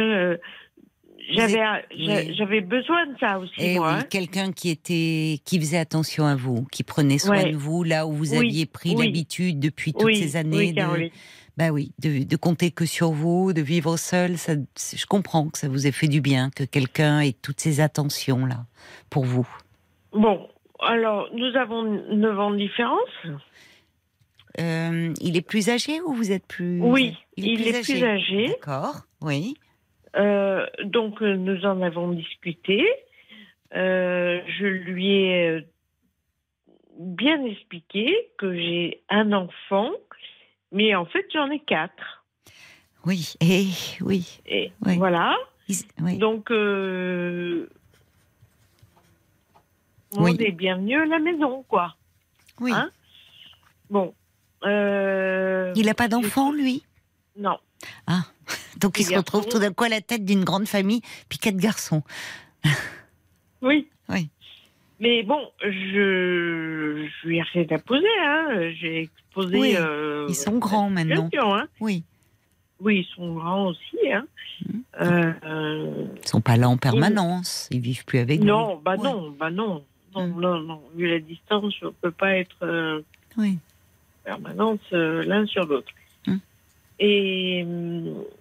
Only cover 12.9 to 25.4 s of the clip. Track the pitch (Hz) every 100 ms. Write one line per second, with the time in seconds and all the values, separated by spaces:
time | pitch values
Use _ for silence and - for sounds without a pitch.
12.9 | - 170 151 165 175 190 165 143 170 156
13.9 | 165 - 180 180 175 - 151 131 - -
14.9 | - - 208 - 165 151 - 143 135 139
15.9 | - 156 147 135 131 131 - 135 139 131
16.9 | - 151 147 143 - - 139 160 143 151
17.9 | - 147 - - 127 131 120 120 _ -
18.9 | - _ 151 127 123 120 - - _ _
19.9 | _ _ 208 220 190 - _ _ - -
20.9 | 233 226 208 - 233 254 247 240 226 220
21.9 | 202 - 214 220 196 208 202 202 - 240
22.9 | 330 508 - 165 143 - _ - _ _
23.9 | _ _ _ _ _ _ - 165 165 165
24.9 | 165 165 156 180 170